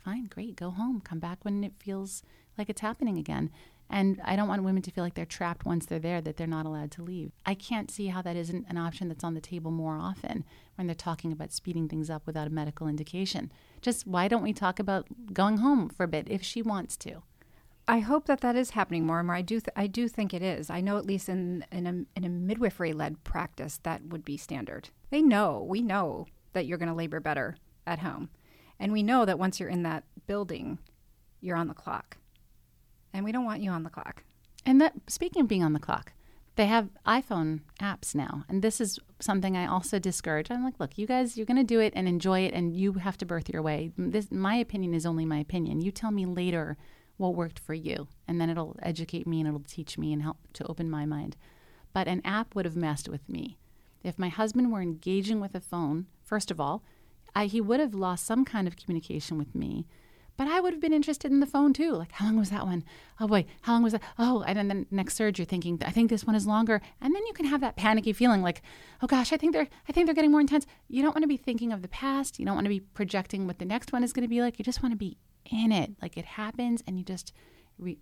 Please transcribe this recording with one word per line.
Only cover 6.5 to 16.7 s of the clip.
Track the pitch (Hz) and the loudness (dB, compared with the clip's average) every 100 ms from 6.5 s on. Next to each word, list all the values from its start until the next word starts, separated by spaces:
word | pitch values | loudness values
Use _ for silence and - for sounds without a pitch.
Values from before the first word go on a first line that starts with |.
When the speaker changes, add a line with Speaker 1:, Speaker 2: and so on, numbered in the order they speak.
| 160 | -4
Speaker 1:
allowed | 156 151 151 | -4 -6 -8
to | - | -10
leave. | 170 185 151 - | -10 -8 -10 -8
I | - | -6
can't | 196 - 226 202 | -6 -4 -6 -6
see | - 196 | -6 -6
how | 185 | -4
that | 175 | -4
isn't | 170 170 180 - | -4 -4 -6 -4
an | 175 | -4
option | 170 165 175 | -4 -4 -8
that's | 156 | -6
on | 170 | -6
the | 160 | -6
table | - 175 160 | -8 -8 -4
more | 165 160 156 | -4 -4 -4
often | 175 190 - 202 - - - - | -6 -6 -6 -6 -8 -16 -20 -6
when | 175 | -6
they're | |
talking | 165 170 165 165 | -4 -6 -6 -6
about | 156 156 | -6 -8
speeding | - - 170 156 | -10 -6 -4 -2
things | 156 156 | -4 -4
up | 156 - | -6 -6
without | 156 151 | -6 -4
a | |
medical | 156 151 - 156 | -4 -4 -4 -4
indication. | 147 151 180 190 185 - - _ - | -4 -6 -4 -4 -4 -8 -12 _ -6
Just | 247 233 196 | -2 -2 -2
why | 180 196 | 0 2
don't | 233 | 2
we | 214 | 0
talk | 202 190 185 | 0 -2 0
about | 196 190 - - 208 | 0 0 -2 -12 -8
going | 185 202 214 | 2 2 4
home | 262 277 170 | 6 6 4
for | - | -2
a | 175 | -2
bit | 156 - | -2 -2
if | 196 | -4
she | - 233 | -4 -4
wants | 226 | -2